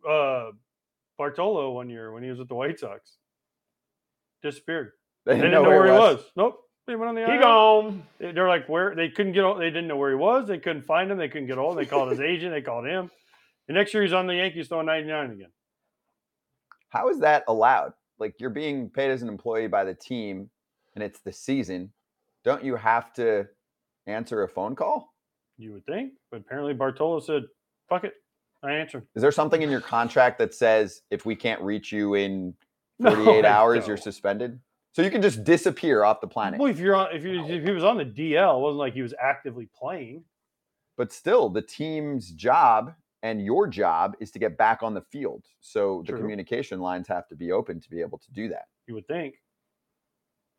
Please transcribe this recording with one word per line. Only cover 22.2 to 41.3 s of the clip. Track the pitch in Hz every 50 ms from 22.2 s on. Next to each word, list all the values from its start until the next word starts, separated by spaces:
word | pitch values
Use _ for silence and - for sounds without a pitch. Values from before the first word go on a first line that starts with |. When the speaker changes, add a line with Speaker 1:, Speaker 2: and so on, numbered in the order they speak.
| _ _ _ _ -
Speaker 2:
Don't | 117 143 143 123
you | 135 123
have | 110 107 110 113 120 120 - _
to | 127 117 113 107 101 98 101 _ _ _ _ _ _ _ _ _ _ _
answer | 98 104 110 117 - 120 107 101
a | -
phone | - 95 95 110 135
call? | - 156 - 302 - - _ _ _ _ _ _ _ _ _ _ -
Speaker 1:
You | 110 110
would | 104 98 -
think, | - 160 214 269 262 269 _ _ _
but | 123 113
apparently | 98 - 131 143 147 147 143
Bartolo | 123 135 135 131 - 151 160 170 156
said, | 151 - 156 143 120 - _ _ _ _ _ _ _ -
"Fuck | 180 180 -
it, | 196 - _ _ _ _ _ _ _ _ _
I | - 139 147
answered." | 151 156 - - 127 - _ -
Speaker 2:
Is | 113
there | 117 147
something | 143 - 151 156 165 160
in | 156 147
your | 139 117
contract | - - 120 117 120 117 - 139 127 123 - -
that | 117 107 -
says, | - 123 113 110 110 107 92 - - _ _
"If | 101 101 -
we | 113 110 -
can't | - 117 110 -
reach | 90 98 104 107 104 - 110
you | 104 104 101 101
in | 101 101 98 98 95 92 90 - _ _ _ _ _
Speaker 1:
<laughs> | _ _ _ -
No, | 233 226 -
Speaker 2:
forty-eight | 107 107 - - 110 107
Speaker 1:
I | 104
Speaker 2:
hours, | 104 107 113 117 120 113 104 104
you're | 104
Speaker 1:
don't. | 98 -
Speaker 2:
suspended"? | 107 98 - - 101 101 107 123 120 117 127 - _ _ _ _ _ _
So | -
you | 180 -
can | - 226 196
just | 202 123 110 101
disappear | 147 170 165 - - - - - 160 131 107 104
off | 107 110 -
the | - -
planet. | - 117 107 101 - 233
Speaker 1:
Well, | 285 269
if | 190 147
you're | 180 196 196
on, | 190 190 175 165
if | 151 147
you, | 185 185 175 156
if | 151 170 170 147
he | 190
was | 202 175 160
on | 202 240 202
the | 147
D | 127 101 135 160 160 147 165
L, | 196 185 143 127
it |
wasn't | 135 147 143 147
like | 143 131 110
he | 131
was | 127 117 135 -
actively | 123 135 143 139 - 139 117 123 113 - _
playing. | - 127 143 185 170 131 113 131 165 165 _ _ _ _ _ _ _ _ _ _ _ _ _ _ -
Speaker 2:
But | 120 -
still, | - - - 165